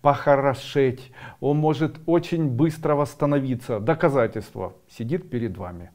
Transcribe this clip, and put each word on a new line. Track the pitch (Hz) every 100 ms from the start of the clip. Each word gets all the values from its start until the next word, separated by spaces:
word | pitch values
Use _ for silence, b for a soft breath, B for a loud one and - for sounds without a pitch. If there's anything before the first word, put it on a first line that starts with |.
похорошеть, | 143 139 - 139 139 120 - 143 135 - - B B B
он | 131 147
может | 151 139 156 -
очень | - 170 170 170 151
быстро | 120 160 156 156
восстановиться. | 147 143 - 143 143 135 123 - 110
Доказательство | 107 160 165 139 113 110 - - 90 - _
сидит | - 117 170 -
перед | 123 113 90
вами. | 90 87 87